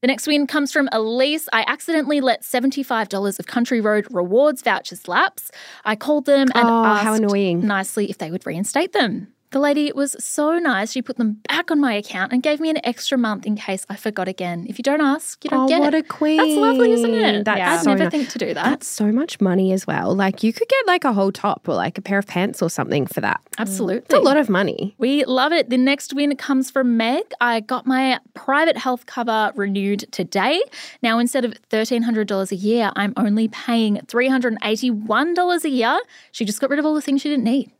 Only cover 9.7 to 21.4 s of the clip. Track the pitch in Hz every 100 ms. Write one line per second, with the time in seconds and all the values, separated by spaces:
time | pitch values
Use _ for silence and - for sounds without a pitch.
9.7 | 294 294 269 277 - - - 294 339 330
10.7 | 202 220 262 247 254 220 214 - 302 349
11.7 | 311 277 208 208 185 196 254 302 302 320
12.7 | 311 - 240 - 262 233 202 208 208 -
13.7 | 190 - 202 226 208 185 190 180 170 180
14.7 | 202 254 302 294 294 - - 294 262 262
15.7 | 320 294 311 311 - 302 311 311 302 427
16.7 | 262 233 240 233 226 214 208 208 202 180
17.7 | 339 330 - 320 302 254 233 180 - 185
18.7 | 294 - - 208 226 320 - 190 180 190
19.7 | 190 - - 95 185 196 190 220 226 466
20.7 | 539 440 359 277 208 196 196